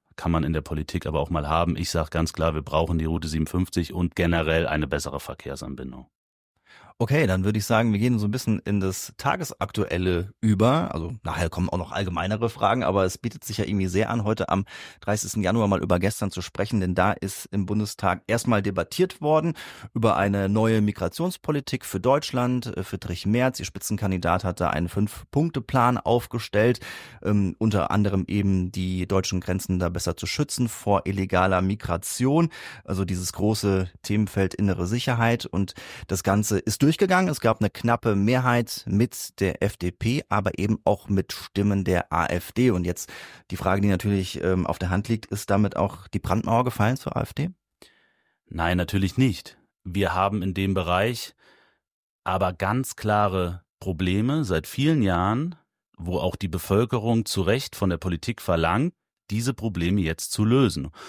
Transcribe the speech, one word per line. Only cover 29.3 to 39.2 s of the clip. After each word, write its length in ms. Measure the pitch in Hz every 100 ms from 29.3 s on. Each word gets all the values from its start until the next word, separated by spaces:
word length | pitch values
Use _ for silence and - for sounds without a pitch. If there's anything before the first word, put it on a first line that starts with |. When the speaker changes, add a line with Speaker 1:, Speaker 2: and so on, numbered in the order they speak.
| 92
Speaker 2:
Grenzen 360 | 92 95 - 92
da 120 | 87
besser 260 | 87 - 82
zu 80 |
schützen 460 | 92 - 147 - 120
vor 320 | - - 98
illegaler 560 | - 98 95 92 92 92
Migration. 880 | 92 107 - - - - 127 151 165 - - -
Also 200 | - 95
dieses 300 | 92 92 87
große 560 | - 101 110 101 95 92 -
Themenfeld 540 | - 107 104 - 95
innere 320 | - 101 85 87
Sicherheit 580 | 120 131 117 117 117
und 300 | - 95 98 - - - -
das 160 | 92
Ganze 360 | - 98 107 98
ist 280 | - 101 139
durchgegangen. 420 | 160 185 185 185
Es 120 | 151
gab 180 | 113 113
eine 100 | 104
knappe 460 | - 117 117 117
Mehrheit 680 | 101 101 127 127 120 113 - -
mit 540 | 98 123 -